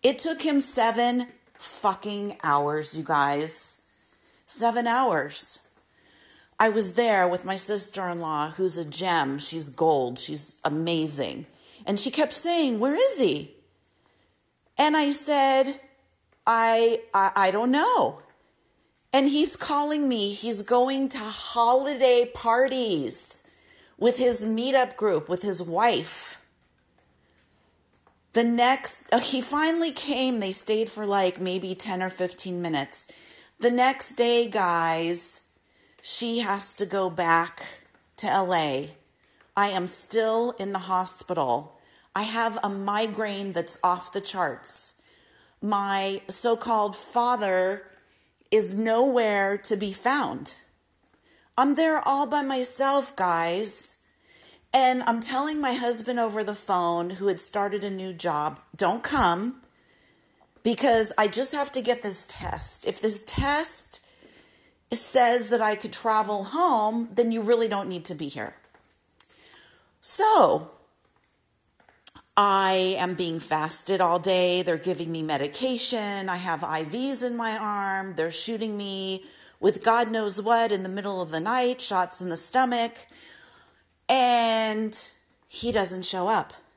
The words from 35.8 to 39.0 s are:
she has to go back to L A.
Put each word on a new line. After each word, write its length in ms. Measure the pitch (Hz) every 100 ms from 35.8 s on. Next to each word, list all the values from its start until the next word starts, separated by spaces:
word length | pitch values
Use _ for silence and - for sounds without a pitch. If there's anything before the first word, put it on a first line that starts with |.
| _ _
she 380 | - - 233 233
has 340 | 214 202 202 -
to 100 | 196
go 240 | 190 185
back 720 | 165 170 165 165 - - - _ _ _ -
to 100 | 214
L 260 | 175 185
A. 420 | 180 151 135 151 -